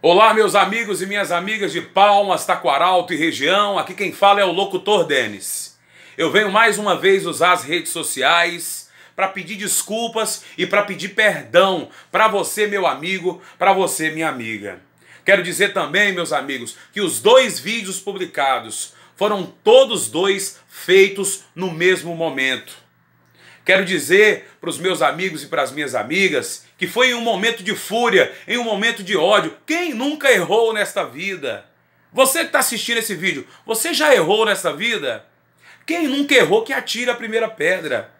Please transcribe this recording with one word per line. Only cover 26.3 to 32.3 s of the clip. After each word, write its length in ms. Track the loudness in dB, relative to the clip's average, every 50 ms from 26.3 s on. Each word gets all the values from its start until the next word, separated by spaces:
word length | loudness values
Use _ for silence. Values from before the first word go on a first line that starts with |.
| 0 -2 -4 -6 -12 -14 _ _ _
que 120 | _ -8 -6
foi 220 | 0 0 0 2
em 40 | 0
um 60 | -2
momento 420 | -2 -2 -2 0 -2 -2 -4 -4
de 140 | -6 -8 -8
fúria, 560 | -8 -8 -6 -2 0 0 2 4 4 2 2 0 -16 -8 -6
em 100 | -6 -4
um 60 | -2
momento 400 | -4 -4 -2 -2 -2 -4 -4 -6
de 120 | -4 -2
ódio. 400 | 0 2 4 4 2 2 -2 -10 -12 _
Quem 300 | -4 -4 -4 -2 -4 -4
nunca 380 | -4 -4 -4 -4 -2 2 2
errou 400 | 2 2 2 2 2 2 2 2
nesta 320 | 0 -2 -4 -4 -4 -6 -6
vida? 600 | -6 -8 -10 -8 -8 -8 -6 -8 -8 -8 -8 -12 _ _ _ _ _ _ _ _ _
Você 320 | _ 2 2 4